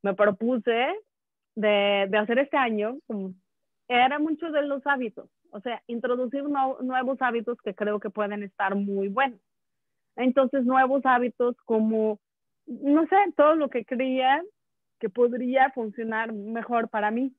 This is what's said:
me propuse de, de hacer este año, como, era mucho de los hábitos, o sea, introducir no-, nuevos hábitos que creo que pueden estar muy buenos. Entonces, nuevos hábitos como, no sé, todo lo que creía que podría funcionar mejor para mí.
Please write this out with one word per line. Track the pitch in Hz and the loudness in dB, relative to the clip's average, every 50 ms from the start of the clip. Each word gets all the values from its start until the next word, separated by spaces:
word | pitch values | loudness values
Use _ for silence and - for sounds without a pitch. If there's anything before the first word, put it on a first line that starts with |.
| - | -2
me | 196 190 | -2 2
propuse | 190 208 214 196 - 226 240 262 233 - 247 226 233 254 294 370 440 415 _ _ _ _ _ _ _ _ _ _ | 4 4 4 4 0 0 0 0 0 0 0 0 2 0 0 -2 -6 _ _ _ _ _ _ _ _ _ _ _
de, | 220 208 214 208 202 202 202 202 202 196 196 | -2 0 2 2 4 2 2 2 2 0 2
de | 196 | 0
hacer | 214 214 220 233 254 | 0 2 2 2 0
este | 285 277 - | 2 2 0
año, | 285 262 233 220 208 208 220 254 294 _ | 0 0 0 0 -2 -2 -4 -6 -8 _
como, | - 226 202 190 190 185 _ _ _ _ _ _ _ _ _ _ | -8 -8 -6 -6 -8 -10 _ _ _ _ _ _ _ _ _ _
era | - 247 240 247 262 285 294 | 0 2 4 4 4 2 0
mucho | 302 320 311 302 339 330 | -2 -2 -2 -4 -4 -2
de | 302 294 294 | -2 -2 0
los | 285 277 269 269 | 0 -4 -4 -2
hábitos, | 285 285 262 254 214 _ - - _ _ _ _ _ | -2 -2 -2 -2 -6 _ -12 -20 _ _ _ _ _
o | - 208 | -18 -10
sea, | _ 247 226 - _ | _ -8 -8 -8 _
introducir | - 233 233 214 247 247 247 254 233 262 277 277 | -10 -8 -6 -4 -2 -2 -2 -2 -4 -4 -6 -4
no-, | 294 285 269 269 262 269 - | -4 -2 -2 -2 -2 -2 -4
nuevos | 254 254 254 254 254 254 269 - | -6 -4 -2 -2 -2 -2 -2 -2
hábitos | 262 247 226 233 220 - 240 _ | -2 -2 -2 -2 -4 -6 -8 _
que | _ 208 185 | _ -10 -6
creo | - 208 208 208 208 | -4 -4 -2 -2 -4
que | - 214 | -6 -8
pueden | - 214 208 202 208 208 202 | -4 -4 -4 -4 -4 -8 -10
estar | 190 _ - 202 190 196 | -12 _ -4 -2 -2 0
muy | 202 202 202 196 196 196 | -2 -2 -2 -4 -4 -4
buenos. | 202 196 247 277 262 233 _ _ _ _ _ _ _ _ _ _ _ _ _ _ _ _ | -2 0 0 0 -2 -2 _ _ _ _ _ _ _ _ _ _ _ _ _ _ _ _
Entonces, | - 247 262 247 277 262 254 - 277 247 | -2 0 2 4 4 2 2 0 0 0
nuevos | 247 262 262 262 254 269 277 - | 2 4 4 4 4 2 0 2
hábitos | 262 254 247 247 240 - - 247 240 247 _ _ | 2 2 2 2 -2 -2 -2 -2 -2 -2 _ _
como, | - 226 220 220 220 220 220 220 214 208 - _ _ _ _ _ _ _ _ _ | -2 0 0 2 2 0 0 0 0 -2 -4 _ _ _ _ _ _ _ _ _
no | - 247 214 - 277 285 320 330 | -14 -12 -4 0 2 4 4 4
sé, | - 381 392 403 359 - | 4 4 4 4 2 4
todo | - 285 302 320 | 4 6 6 6
lo | 320 294 262 | 4 0 -2
que | - 247 220 | -2 -6 -6
creía | _ 262 233 262 262 254 262 254 262 269 311 359 427 _ _ _ _ _ _ _ _ _ _ | _ -4 -2 -2 0 0 0 2 2 2 0 -2 -10 _ _ _ _ _ _ _ _ _ _
que | - 208 | -8 -6
podría | _ 240 240 247 240 247 254 247 254 262 262 277 | _ 2 2 2 2 -2 -2 0 4 4 4 2
funcionar | 269 262 226 214 196 - 226 226 220 220 226 226 | 2 -6 -8 -6 -6 -8 -6 -4 -4 -4 -4 -4
mejor | 226 208 202 214 226 233 220 - 240 233 226 226 | -6 -10 -8 -8 -8 -8 -4 -2 -2 -2 -2 0
para | - 214 208 208 | -2 -2 0 0
mí. | 220 240 269 269 - | 0 0 -2 -4 -6